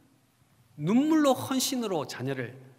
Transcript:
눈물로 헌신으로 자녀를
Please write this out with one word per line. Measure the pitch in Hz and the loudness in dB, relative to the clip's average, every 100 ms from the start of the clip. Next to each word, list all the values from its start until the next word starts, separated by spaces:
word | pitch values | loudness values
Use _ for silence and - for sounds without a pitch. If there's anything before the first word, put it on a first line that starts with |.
| _ _ _ _ _ _ _ - | _ _ _ _ _ _ _ -6
눈물로 | 151 233 302 311 294 | 0 2 4 4 4
헌신으로 | 254 - 262 - 262 226 175 131 | 2 0 -2 -2 -2 -2 -4 -4
자녀를 | - 127 135 113 - - | -6 -6 -4 -8 -12 -20